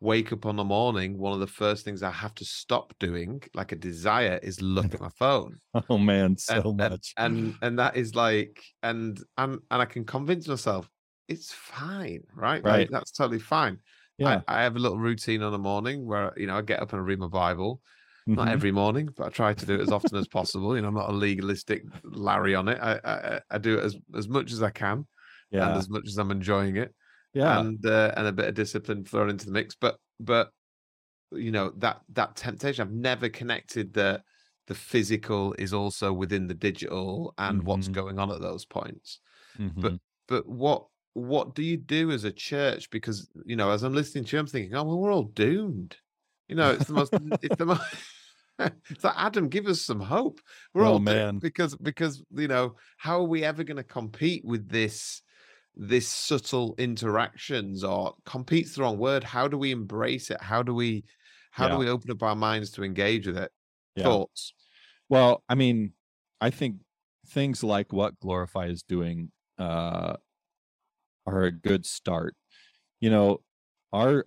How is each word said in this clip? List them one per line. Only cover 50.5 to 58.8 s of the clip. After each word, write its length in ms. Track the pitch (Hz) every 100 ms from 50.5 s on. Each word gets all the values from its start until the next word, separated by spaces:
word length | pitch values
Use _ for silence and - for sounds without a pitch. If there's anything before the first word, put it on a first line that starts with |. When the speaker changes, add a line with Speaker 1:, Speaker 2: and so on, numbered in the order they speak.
| - -
Speaker 1:
We're 100 | 185
Speaker 2:
Oh, 80 | 214
Speaker 1:
all 60 | 107
doomed 60 | 104
Speaker 2:
man. 320 | 107 104 101
Speaker 1:
because, 360 | 160 - 165 -
because, 460 | 151 - 160 135 -
you 140 | 135 147
know, 260 | 127 123 120 _ -
how 220 | 156 175
are 60 | 170
we 180 | 160
ever 200 | 151 156
gonna 180 | 156 143
compete 600 | - 127 110 - 160 -
with 240 | 113 117 98
this, 540 | 113 110 - - - _ _ _ _ _
this 320 | - 101 123 113
subtle 680 | - - 143 - 127 117 110
interactions, 1080 | 123 110 113 110 117 - - 127 98 95
or 300 | 95 95 92 - -
compete's 480 | 127 127 165 151
the 80 | 139